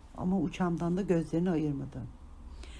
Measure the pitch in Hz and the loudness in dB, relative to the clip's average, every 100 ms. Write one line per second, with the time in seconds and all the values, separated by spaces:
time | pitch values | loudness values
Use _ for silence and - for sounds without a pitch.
0 | - - 185 196 175 - 180 165 170 180 | -16 -4 0 2 2 2 0 2 2 2
1 | 185 170 160 165 185 160 151 139 135 135 | 4 4 4 2 2 2 2 0 -4 -8
2 | 120 - - - - - - - | -10 -12 -16 -16 -14 -14 -14 -14